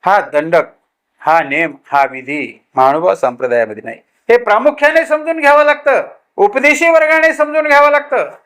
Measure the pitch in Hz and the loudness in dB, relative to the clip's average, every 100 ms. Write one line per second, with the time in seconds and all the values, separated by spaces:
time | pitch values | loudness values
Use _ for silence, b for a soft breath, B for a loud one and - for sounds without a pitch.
0 | 180 202 - 147 160 170 - _ _ _ | 0 0 0 -4 0 -2 -2 _ _ _
1 | _ _ - 165 143 143 165 135 _ 143 | _ _ 0 0 0 -4 -4 -6 _ 0
2 | 135 131 131 147 120 - _ 131 131 147 | 0 -4 -10 -10 -10 -14 _ 0 2 2
3 | 180 190 131 120 127 120 110 107 110 113 | -2 0 -4 -4 -2 -2 -2 -6 -14 -18
4 | _ _ - 240 240 208 269 285 294 320 | _ _ 0 0 2 0 0 0 0 2
5 | 320 302 311 330 285 294 294 294 294 240 | 0 -4 -4 -2 2 4 2 0 0 -2
6 | - - _ - 202 254 285 294 339 320 | -4 -16 _ -2 0 2 0 2 2 2
7 | 311 320 320 311 302 311 302 285 294 285 | 2 2 0 0 -2 -2 2 2 4 0
8 | 285 247 147 - | -2 -6 -6 -12